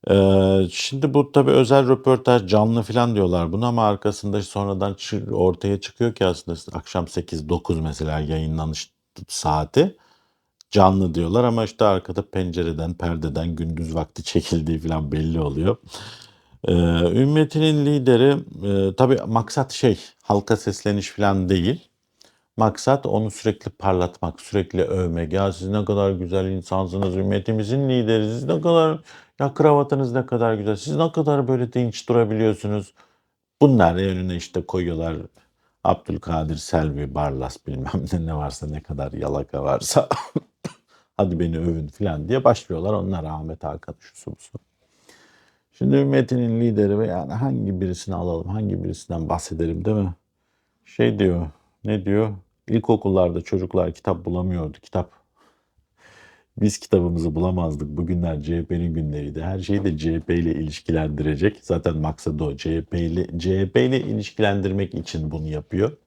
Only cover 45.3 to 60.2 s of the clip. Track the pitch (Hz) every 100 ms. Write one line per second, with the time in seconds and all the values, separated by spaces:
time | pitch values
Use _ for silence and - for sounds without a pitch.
45.3 | _ _ _ _ _ 127 139 139 135 120
46.3 | 123 120 113 117 104 101 101 113 90 69
47.3 | 104 135 127 101 92 92 90 - 90 87
48.3 | 82 90 104 104 92 87 85 - 85 80
49.3 | 85 - 80 82 82 92 107 95 85 _
50.3 | _ _ _ _ _ _ - 117 - 95
51.3 | 87 80 - _ _ 104 107 92 101 110
52.3 | 98 _ _ - 113 - 110 98 95 90
53.3 | 87 85 98 92 92 87 82 - 87 87
54.3 | 87 90 87 78 - - 92 87 _ _
55.3 | _ _ _ _ _ _ _ - - -
56.3 | _ _ - 107 - - 98 87 85 82
57.3 | 78 92 90 85 73 73 73 85 90 85
58.3 | 78 73 85 78 87 85 80 76 73 71
59.3 | 73 85 95 92 101 101 78 80 80